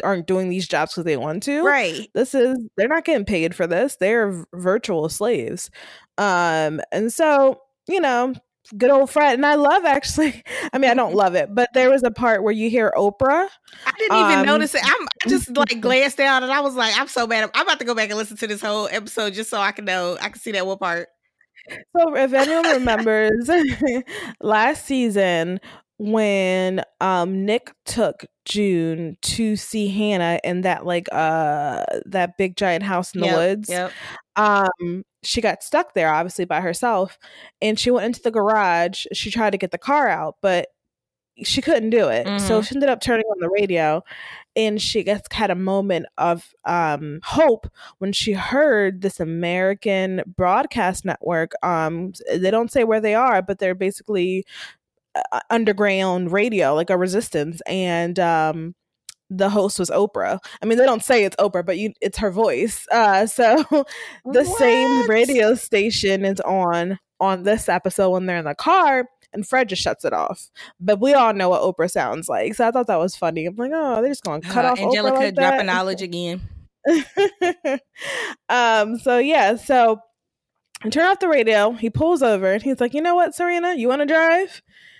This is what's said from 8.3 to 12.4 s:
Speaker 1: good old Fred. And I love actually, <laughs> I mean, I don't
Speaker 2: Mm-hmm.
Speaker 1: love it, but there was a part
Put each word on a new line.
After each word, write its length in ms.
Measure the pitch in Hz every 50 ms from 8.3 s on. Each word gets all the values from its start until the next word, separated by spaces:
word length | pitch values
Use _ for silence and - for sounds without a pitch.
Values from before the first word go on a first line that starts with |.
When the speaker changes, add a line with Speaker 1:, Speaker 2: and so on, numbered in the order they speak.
| 254 - - _ _ _ _ - 220 202
Speaker 1:
good 140 | 247 254
old 180 | 285 269 277 262
Fred. 240 | - 302 294 285 247
And 120 | 254 285
I 100 | 294 294
love 300 | 294 285 285 320 392 349
actually, 580 | 311 277 285 - - - 294 311 294 240 - - - 508 523
<laughs> 160 | 359 311 -
I 40 | 262
mean, 140 | 269 254
I 20 | 240
don't 160 | 262 240 190
Speaker 2:
Mm-hmm. 80 | 170 208
Speaker 1:
love 160 | 202 185 175
it, 220 | 180 147 208 202
but 140 | 233 247 240 -
there 160 | 262 254 254
was 140 | 269 277 240
a 80 | 240
part 320 | 220 - 240 240 220 196